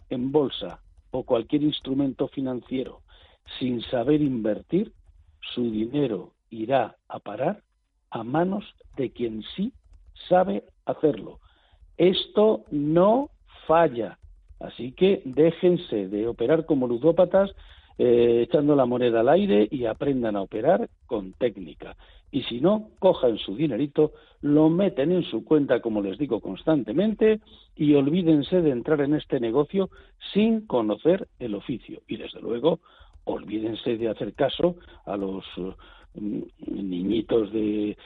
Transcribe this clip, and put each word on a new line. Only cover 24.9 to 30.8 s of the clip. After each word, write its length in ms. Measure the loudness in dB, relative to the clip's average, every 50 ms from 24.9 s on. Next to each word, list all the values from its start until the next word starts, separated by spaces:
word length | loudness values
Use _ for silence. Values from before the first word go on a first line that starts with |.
| 0 0 0 0
en 120 | 0 0 -2
su 200 | -2 -4 -6 0
cuenta, 360 | 2 2 4 4 2 0 0
como 200 | 0 -2 -2 -2
les 160 | -2 -4 -4 -4
digo 220 | -4 -4 -4 -4
constantemente, 1000 | -4 -6 -10 -4 0 0 0 0 0 -2 -2 0 0 0 0 2 2 2 2 0 -2 _ -20 -20 _ _ _
y 180 | 0 2 4 4
olvídense 680 | 4 4 4 2 2 4 4 4 4 2 2 0 2
de 100 | 2 2
entrar 300 | 0 0 0 0 0 2
en 120 | 2 2 0
este 260 | 0 0 -2 -2 -2
negocio 500 | -2 0 0 0 0 0 0 -2 -4 -4 -6 -14 -20 _ _ _ -14 -4 0
sin 320 | 2 2 4 2 0 -2
conocer 600 | -2 -2 0